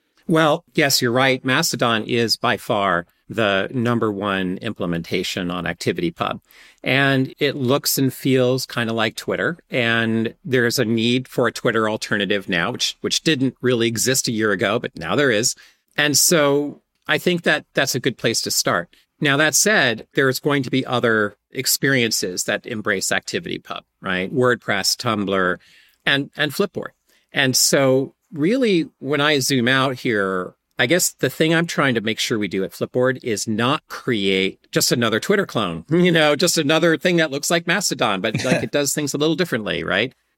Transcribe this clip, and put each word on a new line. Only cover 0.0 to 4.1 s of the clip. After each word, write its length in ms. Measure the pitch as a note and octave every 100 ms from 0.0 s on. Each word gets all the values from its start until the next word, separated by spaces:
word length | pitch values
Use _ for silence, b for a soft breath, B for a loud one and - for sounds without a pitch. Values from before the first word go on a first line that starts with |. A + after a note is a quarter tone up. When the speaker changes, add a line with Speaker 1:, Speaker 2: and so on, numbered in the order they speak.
| _ _ -
Speaker 1:
Well, 360 | D#3+ D#3 D3 _
yes, 280 | - C#3+ -
you're 80 | B2
right. 340 | B2 C3+ C3
Mastodon 600 | C3 C3+ E3 A#2+ B2 A2
is 320 | - A#2+ A#2 -
by 220 | B2 G2+
far 480 | - G#2+ G2 F2 F2 _ -
the 400 | G2+ G#2 F#2+ G#2
number 400 | C3+ A#2 A#2+ A2+